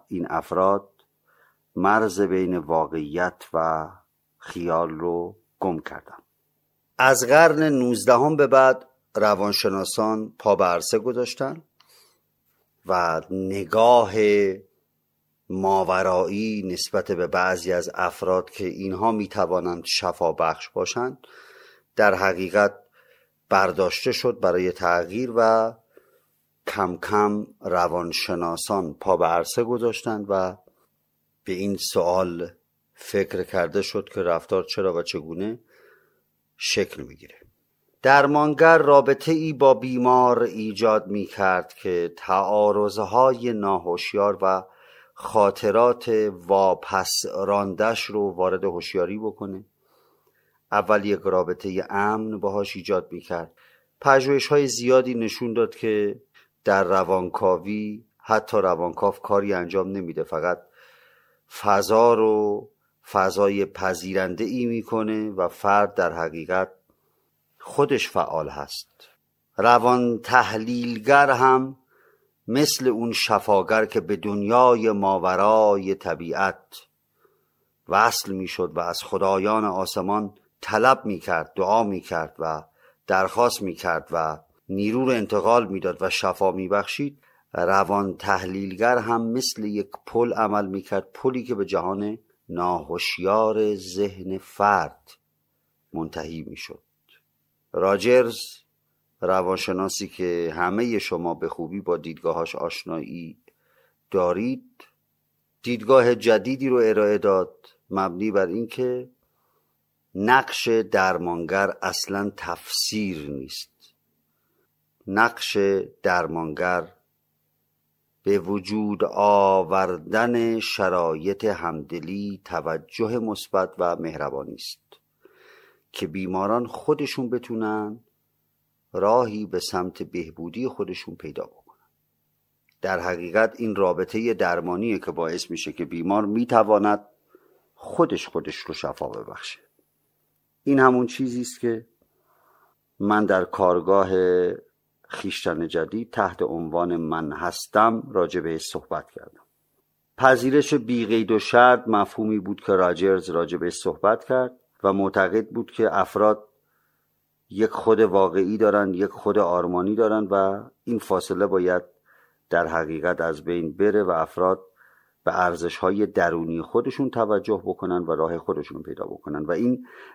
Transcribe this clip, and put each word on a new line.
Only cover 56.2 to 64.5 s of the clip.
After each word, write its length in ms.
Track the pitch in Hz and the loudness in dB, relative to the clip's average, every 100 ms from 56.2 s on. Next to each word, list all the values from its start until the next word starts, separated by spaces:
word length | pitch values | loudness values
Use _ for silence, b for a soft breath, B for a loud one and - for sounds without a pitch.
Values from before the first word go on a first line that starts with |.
| _ b b _ | _ b b _
در 200 | - 98 | 2 2
روانکاوی 1200 | 90 95 87 95 90 - 95 90 98 107 107 107 - _ | 4 2 2 0 0 0 2 2 -2 -6 -6 -10 -16 _
حتی 380 | - 107 - 110 | 0 0 2 0
روانکاو 580 | 92 82 87 - 101 | 2 0 -2 -2 -2
کاری 400 | - - 101 101 | -2 0 0 0
انجام 340 | 92 85 95 92 | -2 -2 -2 -2
نمیده، 340 | 95 85 80 | -6 -6 -8
فقط 360 | 80 80 87 87 - b b b b b b b _ - | -6 -4 -2 -4 -8 b b b b b b b _ -4
فضا 540 | 104 98 95 110 120 | 2 2 4 4 6
رو 540 | 110 110 107 104 104 - _ _ _ - | 6 4 2 0 -2 -8 _ _ _ -4
فضای 540 | 101 95 92 101 101 | 0 0 2 2 2
پذیرنده 800 | 98 - 92 85 95 92 92 90 | -4 -4 -4 -4 -4 -4 -2 -4
ای 220 | 107 | -4